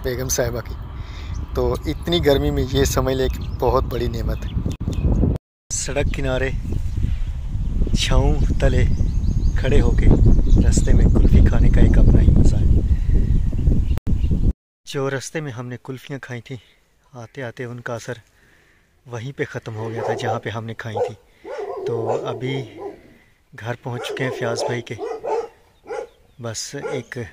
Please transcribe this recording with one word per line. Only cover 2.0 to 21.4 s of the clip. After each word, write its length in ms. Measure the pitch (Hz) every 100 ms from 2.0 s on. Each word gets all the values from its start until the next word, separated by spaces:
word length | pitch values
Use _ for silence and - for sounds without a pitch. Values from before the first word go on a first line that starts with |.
| - 175
गर्मी 300 | 147 135 147
में 120 | 143 131
ये 200 | 135 131
समझ 280 | 139 131 131
लें 140 | 113
कि 180 | - - -
बहुत 240 | 123 127 131
बड़ी 200 | 123 120
नेमत 360 | 117 110 110 -
है। 60 | - - - - - - - - - - _ _
सड़क 420 | - - 139 147 -
किनारे 360 | 135 127 131 - - - - - - - - - - - - - - -
छाँव 640 | - 156 147 147 - -
तले 240 | 139 123 - - - - - - - -
खड़े 220 | 131 -
होके 260 | - - - - - - - -
रास्ते 320 | - - -
में 120 | - -
कुल्फी 320 | - - - -
खाने 240 | - -
का 120 | -
एक 160 | - -
अपना 200 | - -
ही 80 | -
मज़ा 280 | - - -
है। 100 | - - - - - - - - - - - - - - - - - - - - _ _ -
जो 220 | 143 135
रास्ते 320 | 135 - 165
में 100 | 151
हमने 260 | 120 123 123
कुल्फियाँ 400 | - 131 - 139
खाई 220 | - 120
थी, 180 | - 127 _ _ _ _ _
आते 280 | 123 113 143
आते 240 | 120 - 120
उनका 300 | 120 117 117
असर 240 | - 110 _ _ _ _ _ _ _ _ 127
वहीं 280 | 117 127
पे 120 | 139 139
ख़त्म 280 | 123 -
हो 160 | 107 113
गया 140 | 113
था 100 | - 117
जहाँ 240 | 117 113
पे 100 | 117
हमने 240 | 113 113 110
खाई 200 | 117 104
थी। 140 | 123 104 _ _